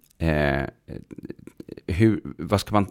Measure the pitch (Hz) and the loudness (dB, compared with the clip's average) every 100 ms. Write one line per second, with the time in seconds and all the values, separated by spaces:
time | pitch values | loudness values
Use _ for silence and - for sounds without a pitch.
0 | _ - 82 76 71 69 67 - - - | _ -2 0 2 2 0 -2 -10 -14 -14
1 | - - - - - - - - - 82 | -14 -14 -14 -16 -20 -20 -18 -10 -4 4
2 | 113 98 71 - 87 101 - 107 98 | 4 4 -4 -10 0 0 2 0 0